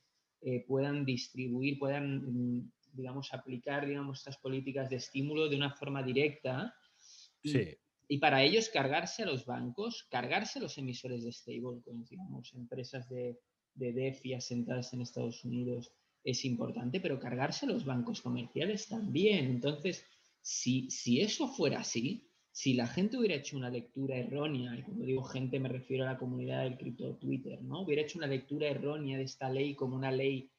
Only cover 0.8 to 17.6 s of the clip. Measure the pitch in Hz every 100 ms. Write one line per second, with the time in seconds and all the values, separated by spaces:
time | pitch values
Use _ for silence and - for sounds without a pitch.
0.8 | 139 147 135 127 - 127 127 123 135 139
1.8 | 139 143 143 135 139 123 123 123 131 -
2.8 | _ 131 127 135 135 127 131 127 143 143
3.8 | 143 143 139 135 - 131 135 135 135 135
4.8 | 131 127 - 135 139 151 156 139 143 139
5.8 | - 139 127 127 147 143 131 127 226 -
6.8 | _ _ - - - _ 151 131 95 -
7.8 | _ _ - 139 151 135 139 214 220 151
8.8 | 131 151 180 - 202 135 123 123 123 120
9.8 | 226 233 - 127 123 175 220 277 185 147
10.8 | 131 123 131 123 117 117 - 120 123 123
11.8 | 120 117 113 92 156 135 123 127 120 127
12.8 | 123 135 123 127 123 120 _ _ _ -
13.8 | 123 120 135 135 127 127 - 120 120 127
14.8 | 123 123 123 - 123 117 123 120 123 120
15.8 | 135 _ _ _ - 127 135 117 120 -
16.8 | 120 131 160 135 123 123 143 -